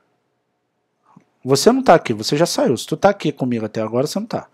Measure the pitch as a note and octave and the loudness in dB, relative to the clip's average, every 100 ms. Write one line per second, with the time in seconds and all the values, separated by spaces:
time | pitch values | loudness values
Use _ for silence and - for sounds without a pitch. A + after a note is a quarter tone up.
0 | _ _ _ _ _ _ _ _ _ _ | _ _ _ _ _ _ _ _ _ _
1 | _ - _ _ B2+ C#3 A3 C4 B3+ E3+ | _ -20 _ _ -2 2 4 4 6 4
2 | - G#2+ - D3 E3+ - C4 A2+ - D#3 | 4 -6 -2 0 0 0 0 -2 -4 0
3 | G3 G3+ D#3+ - C3 A#2 G#2+ A#2 A2 A#2+ | 0 0 -4 -4 -4 -4 -4 -6 -4 -2
4 | D3 G3 A3+ - - | -2 -6 -8 -8 -10